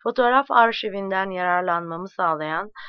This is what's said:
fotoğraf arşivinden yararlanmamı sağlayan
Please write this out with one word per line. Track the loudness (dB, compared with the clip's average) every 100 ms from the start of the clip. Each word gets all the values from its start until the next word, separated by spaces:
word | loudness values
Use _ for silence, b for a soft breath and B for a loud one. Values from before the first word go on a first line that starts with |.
fotoğraf | -4 0 2 2 2
arşivinden | 4 4 2 -6 -6 -4 -2 -2
yararlanmamı | -2 2 2 2 0 -2 -8 -8
sağlayan | -2 0 0 -2 -4 -6 -12